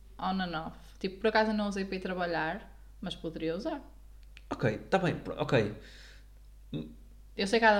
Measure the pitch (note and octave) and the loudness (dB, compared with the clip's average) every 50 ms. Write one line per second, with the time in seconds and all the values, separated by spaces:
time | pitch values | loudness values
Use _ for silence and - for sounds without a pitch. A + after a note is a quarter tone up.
0 | - - - - E3+ F#3 F#3+ F#3+ F#3 F3 E3 D#3 D#3+ E3 - - - - - - | -20 -18 -10 -4 -2 -2 0 0 -2 -2 -4 -6 -6 -8 -10 -14 -18 -20 -12 -6
1 | - F#3+ F#3+ - - A3 A3 A3 A3 A3 G#3+ G#3+ G#3 G3+ F#3+ G3 F#3+ G3 F#3+ F#3 | -6 -6 -4 2 2 4 6 6 4 4 2 0 0 0 0 -2 -2 -2 -4 -4
2 | - G3 F3+ F#3 F3 F3 E3 D#3+ D#3 D#3+ F3+ G#3+ - - - - - - - - | -4 -4 -2 0 0 0 0 0 0 -2 -4 -6 -10 -14 -20 -20 -20 -20 -14 -10
3 | - F3+ - - - E3 D#3+ E3 D#3+ D#3+ E3 F#3+ A#3 D#4+ - - - - - - | -10 -10 -8 -6 -8 -8 -6 -2 -2 -2 -2 -2 -4 -4 -6 -6 -10 -14 -20 -20
4 | - - - - - - - - - - - - - A2 G#2+ - - - - F#3 | -20 -20 -20 -20 -20 -20 -20 -18 -10 -8 -4 0 0 0 0 0 -2 2 2 2
5 | F3+ D#3+ - - - F#2 D#2+ - D3 - D3 C#3+ C#3+ - - - - - - - | 2 2 -2 -2 -6 -8 -4 -4 -2 2 4 2 2 2 -4 -10 -14 -18 -20 -20
6 | - - - - - - - - - - - - - - - D#3 - - - - | -20 -20 -20 -20 -20 -20 -20 -20 -20 -20 -20 -20 -16 -10 -10 -10 -10 -10 -16 -20
7 | - - - - - - - - G3 F#3+ A#3+ A3 A3+ A3 G#3 | -20 -20 -20 -20 -20 -14 -4 -4 -2 2 2 6 8 8 6